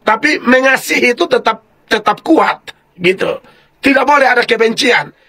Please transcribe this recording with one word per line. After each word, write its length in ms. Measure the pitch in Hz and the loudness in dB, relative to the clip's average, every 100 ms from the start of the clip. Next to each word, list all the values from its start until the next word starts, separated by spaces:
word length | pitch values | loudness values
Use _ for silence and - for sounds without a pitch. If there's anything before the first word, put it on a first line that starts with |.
tapi 320 | - 220 302 359 | -2 0 0 -2
mengasihi 720 | - 254 269 160 - - 247 233 | 2 2 2 0 -2 -2 0 0
itu 80 | |
tetap, 400 | 339 233 214 220 _ _ - | 0 0 0 -4 _ _ -6
tetap 320 | 214 - 208 | -4 -2 -4
kuat, 400 | - 320 190 - - - _ - | 0 2 2 -2 -10 -20 _ -4
gitu. 400 | 180 190 - - - - _ _ | -2 -2 -4 -6 -12 -20 _ _
Tidak 240 | 269 269 | 0 0
boleh 240 | 262 285 254 | 2 2 4
ada 160 | 247 | 2
kebencian. 640 | 233 226 226 226 247 226 143 - | 0 0 0 0 0 0 -2 -14